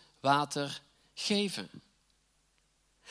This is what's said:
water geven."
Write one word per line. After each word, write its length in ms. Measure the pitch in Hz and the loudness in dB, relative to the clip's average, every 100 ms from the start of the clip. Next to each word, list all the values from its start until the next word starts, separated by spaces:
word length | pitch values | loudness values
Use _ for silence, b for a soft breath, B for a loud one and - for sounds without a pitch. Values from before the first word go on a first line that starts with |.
| b _ | b _
water 600 | 135 143 147 147 143 - - _ _ | 4 4 2 -2 -4 -6 -14 _ _
geven." 560 | - - 202 202 - 92 - - _ _ _ _ _ _ _ _ _ _ _ B | -8 0 2 0 -4 -8 -14 -20 _ _ _ _ _ _ _ _ _ _ _ B